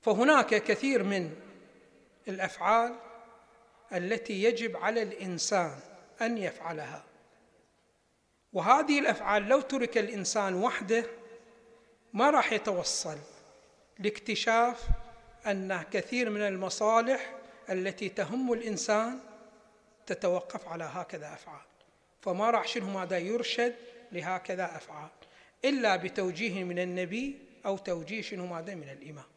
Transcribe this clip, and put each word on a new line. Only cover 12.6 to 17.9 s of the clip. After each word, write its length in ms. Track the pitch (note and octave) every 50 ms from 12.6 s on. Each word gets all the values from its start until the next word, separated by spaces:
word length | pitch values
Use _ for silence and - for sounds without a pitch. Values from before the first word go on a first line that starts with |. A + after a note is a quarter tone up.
| - A3 G3 F3+ D#3 - - - - E3+ D#3 D3 C#3+ - - - - - - - _ _ _ _ _ _ _ -
لاكتشاف 880 | G3 G#3 G#3 - - - A3 - - - A3+ A3+ A#3 B3 A#3+ - - - - - - - - - - - - - - A3
أن 340 | G3+ G3 F#3+ F#3+ F#3+ F3 D#3+ -
كثير 380 | - G3+ F3 - - B3 B3 A3+
من 120 | G#3 G#3
المصالح 960 | G#3 G#3 F#3+ F#3 F#3+ F#3 F3+ - G#3+ G#3+ A3+ A3+ A#3 A#3+ C4+ - - - - - - - - - - -
التي 400 | G3 F#3 F#3 G3